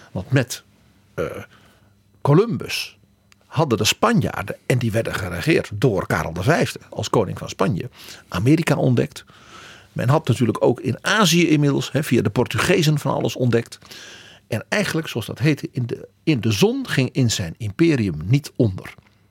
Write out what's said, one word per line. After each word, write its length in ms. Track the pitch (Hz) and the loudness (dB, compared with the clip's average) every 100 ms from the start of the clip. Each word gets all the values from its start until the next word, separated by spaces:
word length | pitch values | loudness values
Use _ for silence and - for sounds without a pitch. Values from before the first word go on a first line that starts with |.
| - | -12
Want 200 | 104 92 | -12 -2
met, 320 | 135 117 - - _ _ _ _ | 0 0 -6 -14 _ _ _ _
eh, 120 | - 80 98 - - _ _ _ _ _ _ | -6 -6 -8 -14 -20 _ _ _ _ _ _
Columbus 760 | 135 151 233 226 - - - - _ _ _ _ _ | 4 4 4 -2 -6 -8 -10 -16 _ _ _ _ _
hadden 300 | - 160 110 | -2 0 0
de 60 | 104 | 0
Spanjaarden, 720 | - 214 220 104 - 101 - - | 0 2 2 0 -4 -8 -8 -2
en 120 | 127 | 0
die 140 | 117 | 0
werden 240 | 113 - - | -2 -2 -4
geregeerd 540 | 95 90 139 160 - | -6 -4 0 0 0
door 340 | 104 131 92 - | 0 2 2 0
Karel 260 | 87 80 | -2 -2
de 100 | 85 | -2
Vijfde 360 | 98 170 151 - - | 0 2 0 -4 -12
als 200 | - 110 | -10 -2
koning 280 | 123 98 98 | 0 0 -4
van 120 | - | -10
Spanje, 400 | - 147 85 - - - - - | -4 -2 -2 -6 -12 -20 -20 -8
Amerika 480 | 90 117 160 160 127 | 0 4 4 4 2
ontdekt. 500 | 131 123 139 - - - - - - - - | 4 2 0 -6 -20 -20 -20 -20 -20 -20 -14
Men 160 | - 120 | -4 0
had 180 | 151 151 | 2 2
natuurlijk 360 | 113 113 - | 2 2 2
ook 160 | 135 117 | 2 2
in 180 | - - | -2 -4
Azië 480 | - 208 180 170 165 | 0 2 4 4 4
inmiddels, 420 | 151 143 139 - | 4 2 0 -2
hè, 120 | 135 | -4
via 180 | - 113 | 0 0
de 80 | 104 | 2
Portugezen 680 | 123 120 113 117 180 151 151 | 0 -2 -2 0 2 2 2
van 140 | 135 | 0
alles 220 | - 123 - | -2 -4 0
ontdekt. 440 | 127 117 - - - - - - - - _ | 2 2 0 -10 -20 -20 -20 -20 -20 -20 _
En 180 | 110 - | -8 -2
eigenlijk, 380 | 202 190 160 156 | -2 -2 -4 -4
zoals 180 | 120 - | -6 -8
dat 140 | - | -2
heette, 300 | 147 143 - | 0 0 -2
in 140 | - 117 | -6 -6
de, 220 | - - _ | -6 -12 _
in 180 | - 131 | 0 0
de 100 | 110 | 0
zon 360 | 104 208 269 247 | 4 2 2 -2
ging 220 | - 127 | -2 0
in 200 | - 120 | 2 0
zijn 240 | - 85 - | 0 -6 -6
imperium 640 | 107 - 165 139 98 76 87 | -8 2 2 4 0 -2 0
niet 260 | 143 - - | 0 0 0
onder. 380 | 117 92 - - _ _ _ | 0 0 -10 -18 _ _ _